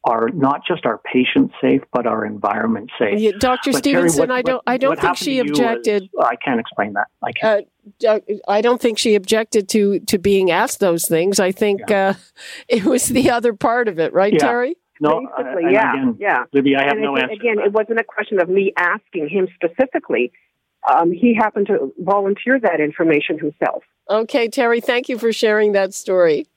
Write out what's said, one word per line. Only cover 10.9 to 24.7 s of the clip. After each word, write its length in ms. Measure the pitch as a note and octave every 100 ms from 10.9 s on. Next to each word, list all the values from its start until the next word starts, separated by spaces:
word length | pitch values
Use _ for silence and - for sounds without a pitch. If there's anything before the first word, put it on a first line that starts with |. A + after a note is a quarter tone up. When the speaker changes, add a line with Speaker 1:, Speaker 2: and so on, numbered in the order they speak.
| E3+ -
Speaker 2:
things. 320 | D#3+ F#3 G3+
I 120 | F#3
think, 300 | F#3+ G#3+ G3 G#3
Speaker 1:
Yeah. 200 | G3+ G3
Speaker 2:
uh, 60 | F#3+ _ _
<laughs> 260 | - - -
it 160 | A3+
was 260 | G3 B3+ -
the 200 | B3+ C4
other 240 | A#3+ A#3
part 340 | G3+ C4 A#3+ A3+
of 120 | E3
it, 120 | D#3
right, 220 | F3 G3
Speaker 1:
Yeah. 60 | A3
Speaker 2:
Terry? 360 | A#3+ A#3+ B3 F4 _ _
Speaker 1:
No, 200 | D4+ D4+
Speaker 3:
Basically, 240 | C4 C#4
Speaker 1:
uh, 140 | C4 C#4+ A#3+
and 40 |
Speaker 3:
yeah, 220 | F#4+ -
Speaker 1:
again, 240 | C3+ C3 A2+
Speaker 3:
yeah. 240 | G3 C#3 A#2+
Speaker 1:
Libby, 240 | C#3 C3+
I 80 | C3+
have 80 | C#3
Speaker 3:
And 80 | C#3+
Speaker 1:
no 100 | C#3
Speaker 3:
again, 160 | C3+ B2+
Speaker 1:
answer 100 | G#3+
Speaker 3:
again, 160 | A#3 G#3+
Speaker 1:
to 40 |
that. 60 | G#3
Speaker 3:
it 60 |
wasn't 260 | G#3+ G#3+ A3+
a 40 |
question 360 | A3+ - A3 G3
of 100 | E3+
me 240 | F#3+ F#3+ -
asking 520 | F3 G#3 _ F3 D3
him 200 | F#3+ F#3
specifically. 760 | _ E3+ - E3+ D#4+ - A#2+ B2 _ _ _ _ _ -
Um, 200 | C#3 E3+
he 240 | F3 A#3+
happened 320 | A3+ A3 G#3+ G3+
to 260 | G3 C3+ -
volunteer 600 | F3+ G3+ G3 G3+ A#3+ C4+
that 200 | A3 D#3+
information 580 | D3+ - E3 D3 - -
himself. 460 | - - D#3 - _ _ -
Speaker 2:
Okay, 380 | G#3+ A3+ C#4 A#3
Terry, 340 | C#4 A#3+